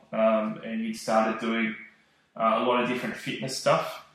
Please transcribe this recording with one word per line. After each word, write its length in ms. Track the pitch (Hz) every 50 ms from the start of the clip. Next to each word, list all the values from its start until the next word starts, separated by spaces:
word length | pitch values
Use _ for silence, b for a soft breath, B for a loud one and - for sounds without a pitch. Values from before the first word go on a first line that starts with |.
| - _ -
um, 480 | 110 110 113 110 110 107 107 107 - -
and 200 | 113 113 113 113
he'd 100 | 113 110
started 480 | - - - 110 110 110 113 110 -
doing, 340 | 117 113 113 113 113 110 107 - - b b b b b b b b b -
uh, 200 | - 113 113 113 113
a 60 | 113
lot 180 | 123 120 123 120
of 60 | 120
different 260 | 123 - 123 113 -
fitness 400 | - - - - - - 135 -
stuff 480 | - - 139 147 - - - - - - - _